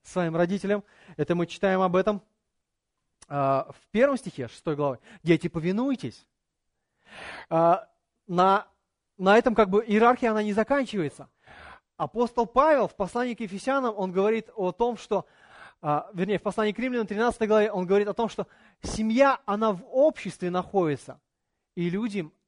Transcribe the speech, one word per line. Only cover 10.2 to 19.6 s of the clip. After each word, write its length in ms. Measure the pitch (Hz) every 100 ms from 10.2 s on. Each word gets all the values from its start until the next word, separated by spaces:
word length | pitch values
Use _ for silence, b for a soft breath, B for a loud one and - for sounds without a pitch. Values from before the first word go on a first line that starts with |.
| 240
она 120 | 214
не 100 | 214
заканчивается. 760 | 202 214 277 240 208 147 - 143 B B B B B _ -
Апостол 500 | 156 220 240 - 233
Павел 420 | 254 302 285 190
в 80 | -
послании 380 | 185 240 247
к 80 | 226
Ефесянам, 520 | 220 190 - 269 254 208
он 140 | 190
говорит 380 | 180 202 226 220 -
о 160 | 180
том, 260 | 175 240 226
что, 280 | - 196 B B B B B B
а, 280 | 156 147 190
вернее, 240 | 202 190 202
в 60 |
послании 300 | 208 190 214
к 60 | 202
Римлянам, 280 | 254 247 220
тринадцатой 400 | 202 240 - 220
главе, 240 | 214 214
он 160 | 208 180
говорит 200 | 196 208
о 60 |
том, 160 | 196 226
что 180 | - 196 b b b
семья, 580 | - - 220 226 277 262 -
она 260 | 208